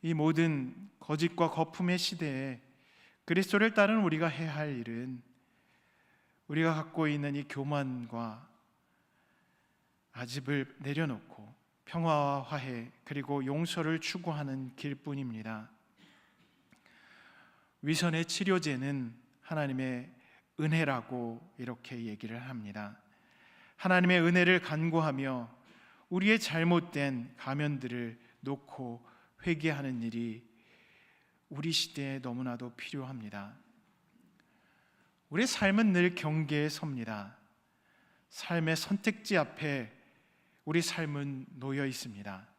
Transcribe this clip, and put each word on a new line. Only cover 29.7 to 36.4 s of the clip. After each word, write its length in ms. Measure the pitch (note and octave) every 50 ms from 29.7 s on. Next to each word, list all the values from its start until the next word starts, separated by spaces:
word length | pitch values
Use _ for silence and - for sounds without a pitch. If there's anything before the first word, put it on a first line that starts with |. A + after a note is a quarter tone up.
| D3+ C#3 C#3 C3+ C3 A#2+ A#2
일이 440 | A#2 A2 A#2 A#2 A#2 A2 A2+ - _ _ _ _ _ _ _ _ _ _ _ _ _ _ _ _ _ _ _ _ _
우리 240 | - C#3 D3+ E3 D#3+
시대에 460 | - - - - - C#3 C#3 C3+ C3+
너무나도 560 | B2+ C3 A#2+ B2 B2+ B2+ A#2+ A#2+ B2 B2 A#2+
필요합니다. 800 | - - - - C#3+ C3+ B2+ C3+ B2 A2 G#2 G#2 G#2 G2 G#2 B2 - _ _ _ _ _ _ _ _ _ _ _ _ _ _ _ _ _ _ _ _ _ _ _ _ _ _ _ _ _ _ _ _ _ _
우리의 160 | D3 E3+ A#3+
삶은 480 | B3+ - - G#3+ G3 G3 G#3 A3+ G#3+ F#3
늘 200 | F3 F3 F3+ F3
경계에 540 | F3 - D#3 D3+ D#3+